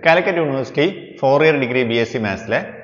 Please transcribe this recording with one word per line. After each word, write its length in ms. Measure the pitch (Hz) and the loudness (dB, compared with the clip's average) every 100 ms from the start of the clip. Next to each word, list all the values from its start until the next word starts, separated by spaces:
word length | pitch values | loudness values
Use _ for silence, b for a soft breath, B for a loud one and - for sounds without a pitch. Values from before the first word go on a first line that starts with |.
കാലിക്കറ്റ് 360 | 165 165 190 175 | 2 2 2 0
യൂണിവേഴ്സിറ്റി 440 | 151 135 123 - 160 196 - - | -2 -2 -4 0 -2 -2 -16 -2
ഫോർ 240 | 135 143 | 2 4
ഇയർ 120 | 156 147 | 4 2
ഡിഗ്രി 200 | 127 127 120 | 0 0 0
ബി 60 | 117 | 0
എസ് 80 | 113 | 0
സി 60 | 131 | -2
മാത്സിലെ 340 | 107 95 - 120 196 - | -4 -4 -4 -4 -4 -14